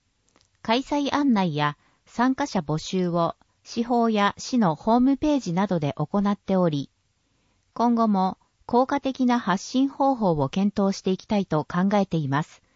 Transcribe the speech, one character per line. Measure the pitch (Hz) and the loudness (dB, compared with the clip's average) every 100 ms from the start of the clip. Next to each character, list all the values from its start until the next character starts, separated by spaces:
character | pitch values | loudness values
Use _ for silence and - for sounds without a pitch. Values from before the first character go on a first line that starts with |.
| _ _ _ _ _ _ | _ _ _ _ _ _
開 | - 240 | -2 -2
催 | - 294 277 | -2 -2 -2
案 | 285 285 | 0 2
内 | 214 185 | 2 0
や | 147 147 - _ _ _ | 0 -2 -4 _ _ _
参 | - 254 | -2 0
加 | 262 285 | 0 -2
者 | 190 | -4
募 | 151 156 | -4 -4
集 | - 185 180 | -4 -2 0
を | 170 165 - _ _ | 0 -2 -4 _ _
市 | - - | -10 -8
法 | 233 240 226 | -2 0 2
や | 214 202 - | 2 0 -2
市 | - 247 | -4 0
の | 185 | 2
ホ | - 220 240 | 0 0 2
ー | |
ム | 262 269 | 4 2
ペ | 302 285 | 0 0
ー | |
ジ | 185 | 0
な | 170 208 | -2 0
ど | 175 | 0
で | 147 | -2
行 | - 151 202 | -4 -4 0
っ | 202 202 | 0 -2
て | - 190 | 0 2
お | 175 | 2
り、 | 147 - _ _ _ _ _ _ _ _ | 0 -6 _ _ _ _ _ _ _ _
今 | - 240 | -2 0
後 | 233 226 | 2 2
も | 196 190 - _ _ - | 2 0 -4 _ _ -2
効 | 240 262 | 0 2
果 | 285 | 0
的 | 269 254 247 | -2 -2 0
な | 240 | 0
発 | 208 185 | 0 -2
信 | - 254 269 | -2 0 0
方 | - 269 247 | 0 0 2
法 | 196 | 0
を | 151 135 | 0 0
検 | 190 202 - | 0 0 0
討 | 196 | 0
し | - | 0
て | 190 | -2
い | 190 | -4
き | - | -2
た | 208 | -2
い | 185 | 0
と | 156 | -2
考 | - 175 196 208 | -2 -2 0 0
え | 190 | 0
て | 165 | -2
い | 139 | -2
ま | 139 | -2
す。 | - - _ | -4 -12 _